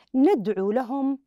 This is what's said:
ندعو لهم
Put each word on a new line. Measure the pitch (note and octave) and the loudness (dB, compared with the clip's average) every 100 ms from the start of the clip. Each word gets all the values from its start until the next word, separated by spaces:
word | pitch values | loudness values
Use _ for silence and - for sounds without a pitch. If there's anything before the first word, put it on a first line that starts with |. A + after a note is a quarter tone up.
| _ | _
ندعو | C4 D4 E4 F#3+ F#3+ G3 | 2 4 2 0 -2 -2
لهم | A3 A#3 C#4 C4+ C4+ | -2 -2 -4 -4 -4